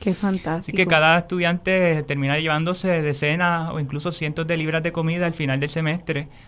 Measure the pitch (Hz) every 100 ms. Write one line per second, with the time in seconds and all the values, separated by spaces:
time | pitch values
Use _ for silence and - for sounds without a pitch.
0 | 202 180 202 190 151 165 170 185 180 160
1 | 156 170 170 180 170 175 - 190 180 156
2 | 151 143 139 151 160 151 165 180 190 170
3 | 147 143 147 165 175 170 160 156 139 143
4 | 175 - 151 151 165 165 156 160 165 165
5 | 160 170 170 165 143 135 143 160 156 170
6 | - 143 147 -